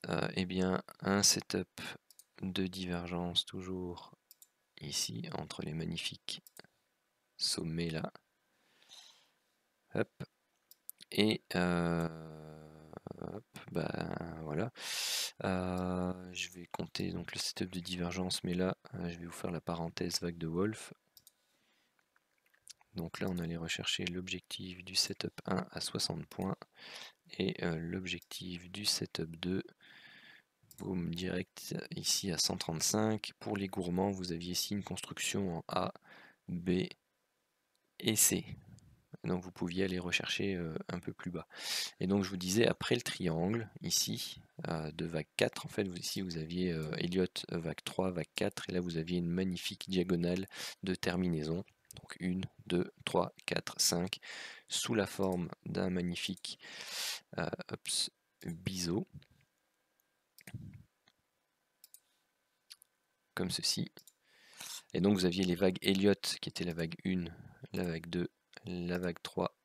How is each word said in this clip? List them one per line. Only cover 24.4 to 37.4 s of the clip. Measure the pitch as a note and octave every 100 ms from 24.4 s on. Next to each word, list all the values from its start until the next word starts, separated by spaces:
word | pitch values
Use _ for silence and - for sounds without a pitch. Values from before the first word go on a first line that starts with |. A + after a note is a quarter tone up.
| - - F#2 F2+
du | F#2
setup | F#2 - G2 - - -
un | F#2+ -
à | -
soixante | - - - E2 D#2+
points | - F#2+ - - - - - - - - -
et, | F#2 -
euh, | F#2+ E2
l'objectif | E2 F#2 F#2 F2+ - - F2+ F2 F2+
du | F#2+
setup | G#2 - - - E2 E2
deux, | B2+ F#2+ - - - - - - - - _ _ _ -
boum, | G2 F#2 E2+
direct | E2+ F2+ F2+ F#2 - - - - -
ici | - - G2
à | D#2+
cent | - F#2
trente-cinq. | - D#2+ - G#2+ A2 A2 - -
Pour | A2 G2+
les | G2
gourmands, | G2 F2+ F2+ G2+
vous | F#2+ F2+
aviez | E2 F2
ici | F2+ -
une | G2+
construction | - F#2+ - - - G2+ F#2+ E2
en | -
A, | - G2+ - - - - _ -
B | F2 F2+ F2+ - - _ _ _ _